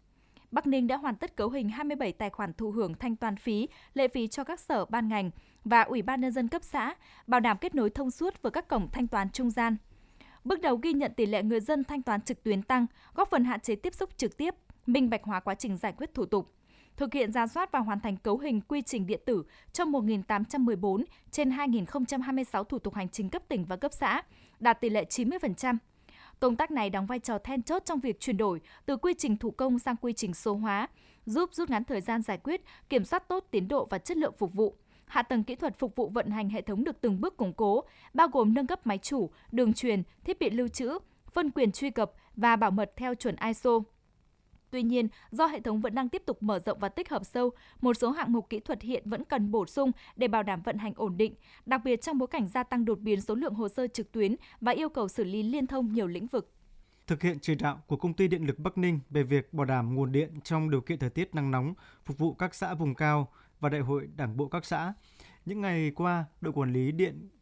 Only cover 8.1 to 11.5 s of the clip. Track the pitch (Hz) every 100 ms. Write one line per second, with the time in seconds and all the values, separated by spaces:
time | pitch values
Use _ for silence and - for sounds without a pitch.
8.1 | - 359 - 226 320 - 240 - - 240
9.1 | 208 196 - 240 240 233 214 - - -
10.1 | - - - 247 359 330 240 330 285 269
11.1 | - 208 208 214